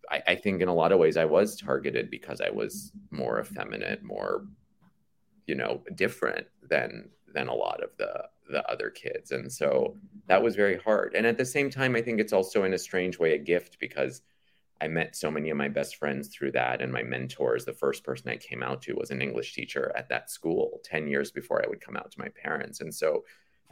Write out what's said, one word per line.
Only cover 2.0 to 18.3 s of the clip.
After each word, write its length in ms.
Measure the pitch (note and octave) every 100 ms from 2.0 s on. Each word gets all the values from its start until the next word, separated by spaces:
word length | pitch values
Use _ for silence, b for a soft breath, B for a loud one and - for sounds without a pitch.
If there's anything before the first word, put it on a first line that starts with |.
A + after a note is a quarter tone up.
| -
because 300 | - - -
I 100 | G1+
was 420 | G1+ G#1+ - - - -
more 300 | D2+ B1 A1+
effeminate, 640 | A1 - G#1 G#1 G1+ G#1
more, 420 | - G1+ G1+ G1+ - - _ _ _ _ _ _ _ _ -
you 80 | C#2
know, 260 | A1 - - -
different 500 | F#2+ - B1 G1+ - _ C2+
than, 400 | D2+ A#1 A#1 G1+ _ _
than 160 | D2 B1+
a 60 |
lot 280 | A#1+ G1+ G1+
of 80 | - _
the, 280 | G1+ G1+ - _ _
the 200 | C#2 -
other 200 | A1 A1+
kids. 420 | - - - -
And 180 | C2+ C2
so 460 | C2 C#2+ C2+ A#1 - - - -
that 140 | F#2
was 140 | A#2
very 240 | G2+ G2+ F#2
hard. 360 | A2 G#2+ - F#2+
And 100 | A2+
at 100 | A2+
the 80 |
same 240 | C3 D3 C#3
time, 280 | C3+ C3 A#2+
I 60 |
think 180 | A#2 A2+
it's 120 | G#2+
also 300 | G2 F#2 G#2+
in 120 | F#2+
a 40 | F2+
strange 400 | - F#2+ F2+ F2
way 140 | E2
a 60 | D2+
gift 400 | D2+ F2 - _
because 420 | C2+ C#2+ C2+ C2+ _ _ _ _ _ _
I 60 | D#2
met 300 | D#2+ D#2 -
so 160 | D#2
many 180 | D2+ D#2
of 60 | D2
my 120 | C#2+
best 280 | C#2+ C#2+ -
friends 320 | D2 C2+ C#2+
through 240 | - C#2
that. 280 | C2 B1 B1
And 120 | C2
my 100 | B1
mentors, 600 | A#1+ B1+ C2 - C2 A#1+
the 80 | B1+
first 320 | - C#2 C#2
person 260 | - C2 B1